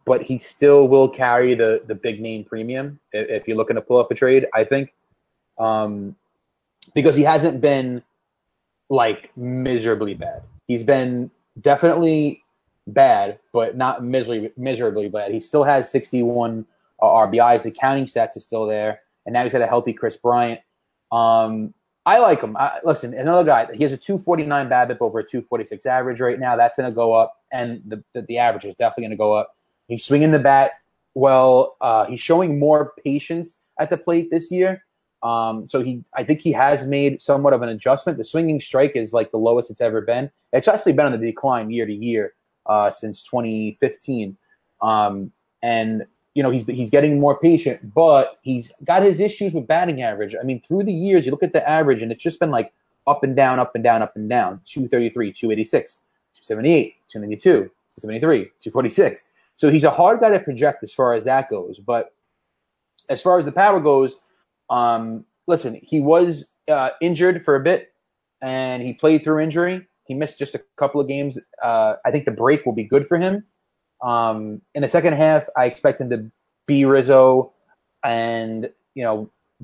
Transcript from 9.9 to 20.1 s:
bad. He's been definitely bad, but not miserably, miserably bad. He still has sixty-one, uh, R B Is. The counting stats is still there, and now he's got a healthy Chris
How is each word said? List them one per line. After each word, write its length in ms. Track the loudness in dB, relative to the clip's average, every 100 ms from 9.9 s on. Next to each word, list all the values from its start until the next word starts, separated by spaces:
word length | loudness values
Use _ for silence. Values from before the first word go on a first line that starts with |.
| -2 -4
bad. 280 | -8 -12 -14 -16 _ -6
He's 160 | -4
been 480 | 0 0 0 -4 -8 _ _ -4
definitely 800 | 0 2 2 2 2 0 -2 -6 _ _ _ _ -6
bad, 520 | 2 4 4 0 -8 _
but 240 | -2 -2 -2
not 260 | -4 -4
miserably, 480 | -4 -4 -2 -6 -8 -8
miserably 520 | -6 -4 -2 -2 -4
bad. 240 | -6 -6
He 60 | -8
still 240 | -2 0
has 280 | 2 2 0
sixty-one, 760 | -4 -4 -4 -2 -2 -4 -6 -12 _ _ -2
uh, 60 | 2
R 220 | 4 2
B 100 | 4
Is. 240 | 4 2
The 80 | 0
counting 360 | -4 -2 -2 -2
stats 300 | -2 -4 -6
is 80 |
still 220 | -10 -6 -4
there, 360 | -4 -4 -6 _ _
and 100 | -6
now 100 | -4
he's 80 | -2
got 100 | 0
a 40 | 0
healthy 240 | 0 -2
Chris 240 | -4 -6